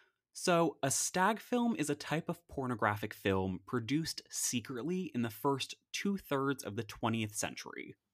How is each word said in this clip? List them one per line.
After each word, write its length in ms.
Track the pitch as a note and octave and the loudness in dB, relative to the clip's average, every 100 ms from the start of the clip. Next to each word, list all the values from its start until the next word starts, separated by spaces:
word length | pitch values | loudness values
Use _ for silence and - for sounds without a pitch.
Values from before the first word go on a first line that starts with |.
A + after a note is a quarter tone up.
| _ _ _ | _ _ _
So 460 | - - E3+ E3 - | -4 4 6 4 2
a 80 | C#3 | 0
stag 480 | - - F3+ F#3+ A3+ | 0 0 4 4 2
film 380 | - B3 A#3+ A3 | 0 2 2 2
is 120 | D3+ | 0
a 40 | |
type 360 | D3 - D3+ - | -2 0 -2 -2
of 180 | E3+ _ | -6 _
pornographic 640 | - B2+ A2+ A2 G#2 G#2 | -6 -2 2 2 2 -4
film 480 | - G2+ F#2+ F#2+ F2+ - | -2 2 4 2 -2 -2
produced 560 | B2 A2 D3 D#3+ - - | -4 0 -2 -2 -6 -8
secretly 800 | - - B2 A2 B2 C3+ F#3 F3+ | -4 -2 -2 -4 -6 -2 -2 -2
in 60 | A#2+ | -2
the 80 | A#2 | -2
first 460 | - C#3+ C#3 - - _ | 0 0 0 -2 -10 _
two-thirds 720 | - G3 G3 - C#3 C#3 C3 | -4 -2 -2 0 0 2 0
of 120 | - G#2 | -4 -6
the 60 | |
twentieth 520 | G#2+ - A#2 A2+ G#2+ - | -8 -2 0 0 -2 -2
century. 580 | E2+ - - - - - _ | -4 -6 -12 -12 -12 -16 _